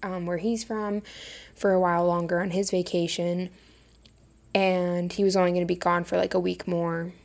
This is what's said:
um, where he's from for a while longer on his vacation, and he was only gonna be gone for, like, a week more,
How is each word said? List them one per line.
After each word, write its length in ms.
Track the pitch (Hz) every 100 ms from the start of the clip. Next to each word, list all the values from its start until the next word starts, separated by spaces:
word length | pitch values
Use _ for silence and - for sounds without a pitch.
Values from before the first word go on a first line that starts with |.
um, 240 | 202 185 175
where 100 | 175
he's 260 | 196 226
from 400 | 226 220 208 208 - - - - - -
for 160 | 202
a 80 | 185
while 260 | 180 170 175
longer 340 | 175 170 175
on 120 | 190
his 180 | 175 196
vacation, 800 | 185 175 180 170 - 175 175 180 - - - _ _ - _ _ _ _
and 580 | 196 190 185 180 175 175
he 120 | -
was 100 | 196
only 160 | 190 180
gonna 160 | 175 175
be 80 |
gone 300 | 175 175 175
for, 120 | 175 180
like, 180 | 180
a 40 | 185
week 300 | 180 180 -
more, 440 | 175 170 165 170 180